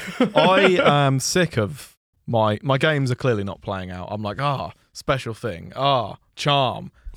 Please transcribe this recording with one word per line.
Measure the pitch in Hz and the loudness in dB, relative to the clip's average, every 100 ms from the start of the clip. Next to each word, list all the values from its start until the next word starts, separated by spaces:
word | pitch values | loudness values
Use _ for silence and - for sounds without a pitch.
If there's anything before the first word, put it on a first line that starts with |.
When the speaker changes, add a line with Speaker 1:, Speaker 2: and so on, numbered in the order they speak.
| - - | -4 -2
Speaker 1:
<laughs> | 240 | 2
Speaker 2:
I | 151 165 190 190 180 | 4 4 6 4 4
am | - 143 139 135 | 4 4 4 2
sick | - 180 165 120 | 0 0 0 0
of | 101 135 - _ _ _ - | -2 -4 -16 _ _ _ -2
my, | 117 107 107 | 2 2 0
my | 139 135 | 0 2
games | 160 147 131 | 2 2 0
are | 127 | 0
clearly | 135 107 | 0 0
not | 98 87 | -2 -8
playing | - 95 92 | -8 -6 -8
out. | 90 90 | -10 -8
I'm | 107 | -6
like, | 104 104 | -6 -4
"Ah, | 143 131 82 - _ | -4 -4 -8 -12 _
special | - - 135 117 | -8 -4 -2 -4
thing. | 107 113 85 90 | -8 -8 -8 -10
Ah, | 123 139 131 101 - _ | -2 0 0 -2 -10 _
charm. | - 147 143 123 160 - - - | -4 0 2 2 -2 -10 -16 -18